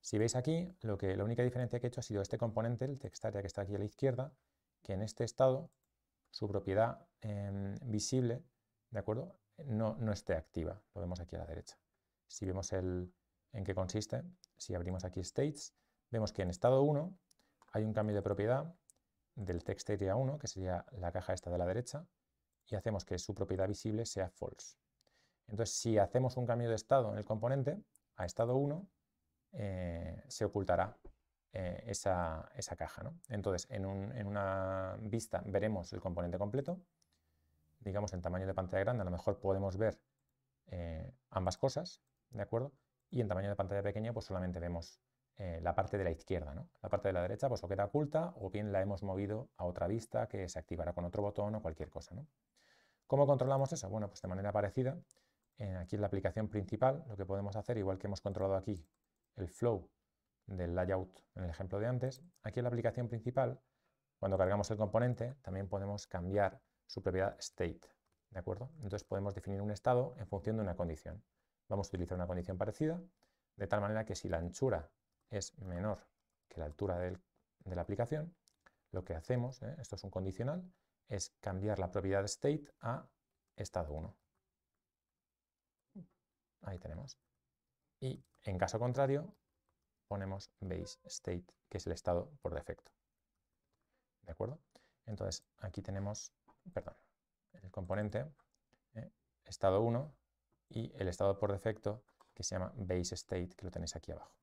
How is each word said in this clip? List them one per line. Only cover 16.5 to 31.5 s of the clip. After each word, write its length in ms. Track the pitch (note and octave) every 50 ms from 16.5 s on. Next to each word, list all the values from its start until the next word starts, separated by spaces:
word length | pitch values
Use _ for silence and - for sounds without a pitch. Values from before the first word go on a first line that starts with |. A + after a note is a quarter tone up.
estado 320 | F2 - - A#2+ C3 C3 C#3
uno 340 | D3 D3+ C#3+ D#3 F3+ F#3 - _ _ - _ _ _ _ _ - - -
hay 120 | A2+ A2
un 80 | A2 G#2+
cambio 240 | G#2+ G#2+ G#2+ G#2
de 60 | G2+ F#2+
propiedad 520 | - G2+ G2 G2+ A2 B2 C3+ D3+ E3 F3 _ _ _ - _ _ _ _ _ _ _ _
del 260 | - G2+ F#2 F2+ E2+ -
text 260 | - G2+ - - -
area 260 | G#2+ G2 G2 F#2+ F#2+
uno, 220 | A#2 C3+ C3 C#3+ D3+
que 100 | - A2+
sería 360 | - G2 F#2+ F2+ F2+ F2 - - - G#2
la 140 | F2+ F2 E2+
caja 200 | F#2 F2+ - F#2+
esta 180 | F#2 - -
de 80 | F2 F2
la 80 | F2
derecha, 380 | F2 F#2+ A2+ B2 - - C#3+ E3+ - _ _ _ _ _ _ _ _ _ _ _
y 100 | _ -
hacemos 280 | G2+ - A#2 G#2+ G2 F2
que 140 | - - F2+
su 160 | - - G2+
propiedad 340 | - G2+ F#2 F#2+ F#2 F#2+ G2
visible 380 | G#2 - - A2 G#2+ G#2+ A#2
sea 220 | - - G2 F#2 F2+
false. 480 | - - - - - - - - - _ _ _ _ _ _ _ _ _ _ _ _ _ _ -
Entonces, 260 | G#2+ G2 A2+ A2 -
si 220 | - - A#2 A2+ G#2+
hacemos 380 | G2 F#2+ - B2 C3 B2+ B2+
un 100 | - B2
cambio 220 | A2+ A#2 A#2 A#2+ A#2
de 60 | A2+
estado 360 | G#2+ - _ C#3+ C#3 B2 G#2+ G#2
en 60 | G#2
el 60 | G#2
componente, 580 | - A2 A2 G#2+ A#2+ C3 C#3 C3 C#3 D#3 G#3 - _ _ - _ _ _
a 80 | - F2+
estado 320 | F2 - - A#2 A#2 B2
uno, 320 | C3 C#3+ C#3+ D3 E3 G3+ - _ _ _ _ _ _ _ _ _ _ _ _ -
eh, 720 | F#3 G#2+ G2+ F#2+ F#2 F#2 F2 E2+ E2 E2+ D#2+ E2+ - - -
se 160 | - - G#2+
ocultará, 520 | G2+ - G#2 G2 - F2+ F2 F2+ G#2+ - - _ - - _ _ _ _ _ _ _